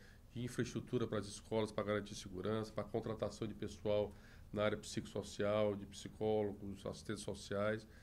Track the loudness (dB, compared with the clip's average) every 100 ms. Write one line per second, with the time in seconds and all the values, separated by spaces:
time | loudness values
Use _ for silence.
0 | -16 -18 -12 -6 -4 0 0 0 0 0
1 | 2 0 -2 -8 0 2 2 2 2 2
2 | 2 -6 -6 -2 0 0 0 -4 0 0
3 | 0 0 -2 0 -4 -2 -4 0 4 4
4 | 4 -2 -14 -16 -6 2 4 2 -2 -4
5 | -2 -4 -4 0 4 6 6 4 -4 -10
6 | -10 0 4 4 4 0 -6 -6 -6 -6
7 | -4 -4 -4 -6 -2 2 2 2 -4 -16